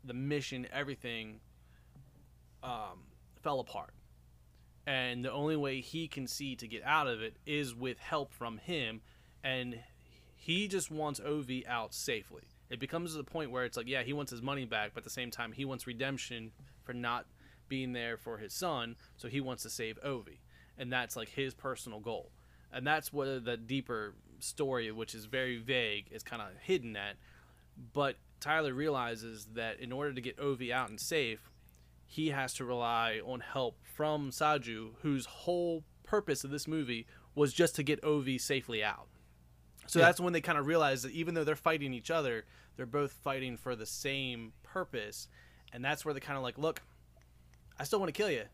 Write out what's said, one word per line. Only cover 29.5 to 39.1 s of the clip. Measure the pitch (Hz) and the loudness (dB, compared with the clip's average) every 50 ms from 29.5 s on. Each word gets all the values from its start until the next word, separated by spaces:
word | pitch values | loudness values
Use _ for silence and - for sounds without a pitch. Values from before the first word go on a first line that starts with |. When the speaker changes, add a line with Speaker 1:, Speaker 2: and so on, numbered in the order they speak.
| 110 | -4
Speaker 1:
that | 117 113 113 107 - | -2 -2 -2 -2 -4
in | 127 117 | -6 -6
order | 127 135 147 147 131 | -4 -2 -2 -2 -2
to | 127 | -4
get | 120 127 104 - | -6 -6 -6 -2
Ovi | 143 143 139 123 127 120 | 0 0 0 0 0 0
out | 120 131 127 107 | 2 2 0 0
and | 110 107 | -4 -6
safe, | - - 170 156 135 113 110 110 - - - - - - - - - - - - - | -4 0 2 2 2 2 0 -4 -10 -20 -20 -20 -20 -20 -20 -20 -20 -20 -20 -20 -20
he | - - - 156 156 | -8 -2 0 0 2
has | 143 139 131 127 - | 2 2 0 -2 -2
to | - 131 | -4 -2
rely | 120 123 120 120 117 117 113 117 113 107 110 - | -2 0 2 2 4 4 4 4 4 2 0 -2
on | 120 127 123 | -4 -6 -6
help | 117 - - 139 127 117 - - | -6 -4 0 0 0 0 0 -6
from | - - - - 151 151 151 147 143 135 | -18 -16 -2 0 2 2 2 2 0 -2
Saju, | - - 156 151 151 143 117 117 113 110 113 113 113 - | 0 2 4 4 4 4 2 -2 -6 -6 -6 -10 -10 -2
whose | - 151 139 131 120 | 2 2 2 2 0
whole | - - - - 175 175 175 175 170 165 160 156 - - - - | -4 -10 -4 0 2 2 4 4 2 0 -2 -4 -10 -20 -20 -2
purpose | - - 208 202 - 143 - | 2 2 2 4 2 0 0
of | - 135 | 0 -4
this | 143 147 - | -4 -4 -2
movie | 156 156 160 143 123 120 113 113 - - - - - - | 0 0 0 0 0 -2 -4 -4 -8 -16 -20 -20 -6 4
was | 143 147 135 | 6 6 6
just | - - 170 160 - | 8 6 6 6 6
to | - | 2
get | 143 139 151 - | 4 4 2 4
Ovi | - 151 151 147 131 131 131 123 | 4 4 4 4 4 2 0 0
safely | - - 143 135 120 - 117 110 | 2 2 2 2 2 0 0 2
out. | 104 104 - - - - | 2 2 0 -2 -10 -16